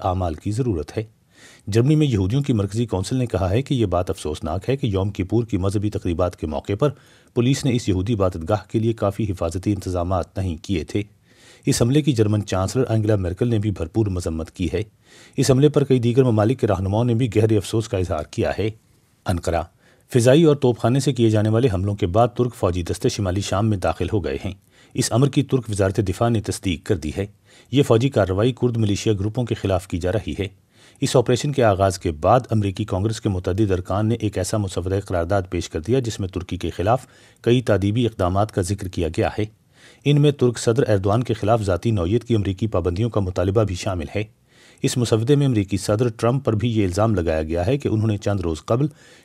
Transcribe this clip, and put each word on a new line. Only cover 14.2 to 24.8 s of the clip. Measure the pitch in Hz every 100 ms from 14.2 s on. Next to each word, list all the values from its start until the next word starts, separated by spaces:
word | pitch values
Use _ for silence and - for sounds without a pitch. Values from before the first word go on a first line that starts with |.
| 87 80 80
کی | - 87
ہے۔ | 92 107 _ _ - - -
اس | 139
حملے | 131 147
پر | 147
کئی | 139 131
دیگر | 117 120
ممالک | 127 107 104 131
کے | 107
رہنماؤں | 92 95 104
نے | 123
بھی | 113 123 104
گہرے | 107 107
افسوس | - 113 110
کا | 95
اظہار | 87 78 78
کیا | - 82 -
ہے۔ | 110 110 _ _ _ _ -
انقرہ۔ | 87 87 82 80 _ _ _ _
فضائی | 127 117 143
اور | 160 143
توپ | 123 113
خانے | 117 135
سے | 147
کیے | 120 113
جانے | 107 107
والے | 110 123
حملوں | 95 98
کے | 101 92
بعد | 98 120
ترک | - 123
فوجی | - 98 87
دستے | 82 92 127
شمالی | - 95 95
شام | 101 110 110
میں | 101
داخل | 85 - 90
ہو | 107
گئے | 76 67
ہیں۔ | 95 95 _ _